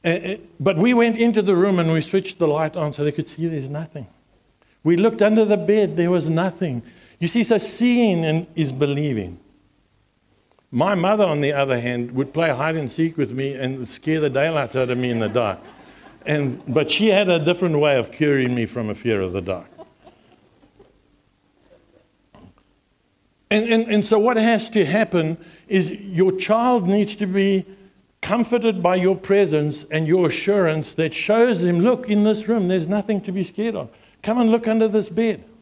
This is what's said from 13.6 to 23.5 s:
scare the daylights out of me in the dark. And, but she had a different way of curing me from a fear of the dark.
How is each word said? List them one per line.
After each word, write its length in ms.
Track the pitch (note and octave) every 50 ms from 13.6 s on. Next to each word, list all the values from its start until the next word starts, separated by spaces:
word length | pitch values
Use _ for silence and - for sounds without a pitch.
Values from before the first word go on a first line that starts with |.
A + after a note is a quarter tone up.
| C3+ B2+ C3+ C3+ B2
scare 320 | - - - - D#3 D#3 D#3+
the 100 | D3+ C#3+
daylights 460 | B2 C3+ D3 E3 D#3+ D3 C3+ A2+ -
out 140 | C3 B2+ B2
of 80 | B2
me 140 | B2 B2+ B2
in 80 | A#2+ A#2
the 100 | A2 G#2
dark. 300 | G#2 B2 A#2 G#2 F#2 - - - - - - - - - - - - _ -
And, 360 | - D3+ D3+ C#3+ C3 A#2+ - - - A#2+
but 160 | D#3 C#3+ D3+
she 200 | - - G#3 A3
had 200 | F#3+ G3 G#3 F#3
a 80 | F3
different 400 | E3 D3 D#3+ F3 F3 F#3+ F3 D#3
way 200 | D3 D3+ D3 C#3
of 140 | B2+ A2 -
curing 440 | - - D#3 D3 C#3+ C3+ B2+ B2 B2
me 100 | A#2+ A2+
from 240 | G#2+ - B2 A2+ G#2+
a 60 | G2+
fear 260 | G2+ - A#2 A2 G2
of 120 | F#2+ F#2 F2
the 80 | G2
dark. 260 | E2+ F#2 F#2+ F2 E2+ - - - - _ _ _ _ - _ _ _ _ _ _ _ _ _ _ _ _ _ _ - _ _ _ _ _ _ _ _ _ _ _ _ _ _ _ _ _ - _ _ _ _ _ _ _ _ _ _ _ _ - - - _ _ _ _ _ _ _ _ _ _ _ _ _ _ _ _ _ _ _ _